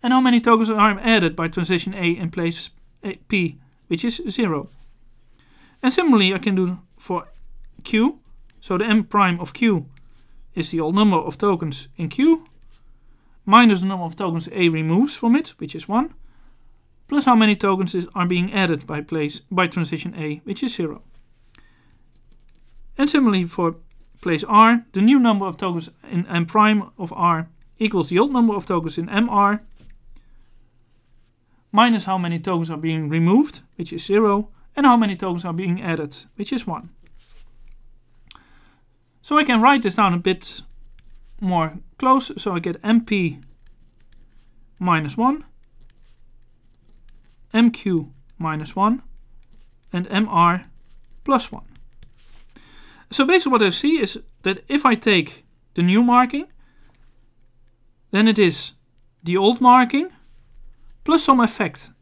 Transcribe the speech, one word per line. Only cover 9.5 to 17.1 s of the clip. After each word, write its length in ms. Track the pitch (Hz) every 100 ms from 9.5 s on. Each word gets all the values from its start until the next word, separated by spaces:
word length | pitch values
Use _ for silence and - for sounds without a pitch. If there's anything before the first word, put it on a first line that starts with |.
Q 320 | - 233 185 135 - - - _ - -
is 160 | - 160
the 80 | 165
old 160 | 156 190
number 200 | 214 175
of 220 | - 135
tokens 500 | 202 180 160 139 - -
in 120 | 160
Q, 360 | - 294 320 - - - - - - _ _ _ _ -
minus 320 | 220 240 190
the 60 | 190
number 180 | 190
of 100 | 170
tokens 320 | 165 190 165 165
A 160 | 202 175
removes 480 | 160 160 175 285 -
from 180 | 233
it, 200 | 269 330 -
which 180 | 160
is 140 | 165 -
one, 240 | 214 311 - - _ - _ - _ _ _
plus 160 | _